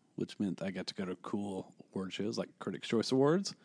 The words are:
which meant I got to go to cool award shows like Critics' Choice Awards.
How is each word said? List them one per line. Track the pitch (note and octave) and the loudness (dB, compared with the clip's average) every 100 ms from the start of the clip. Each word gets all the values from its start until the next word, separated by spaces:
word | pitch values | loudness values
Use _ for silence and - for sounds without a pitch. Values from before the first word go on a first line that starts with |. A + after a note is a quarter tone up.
| _ - | _ -8
which | - - | -6 -2
meant | G2+ - | -2 0
I | G2 | -4
got | F#2 F2+ | -4 -6
to | |
go | - | -4
to | F#2 F2+ | -4 -4
cool | - G#2 G2+ F#2+ - - - | -4 -4 -2 -6 -8 -14 -8
award | G2 F#2 | -4 -4
shows | - G2+ A#2 | -2 -2 -2
like | - - | -4 -4
Critics' | - F#2 - | -6 -6 0
Choice | A#2 G#2+ | 2 4
Awards. | C3+ C#3 F3 G3 - | 6 6 6 2 -8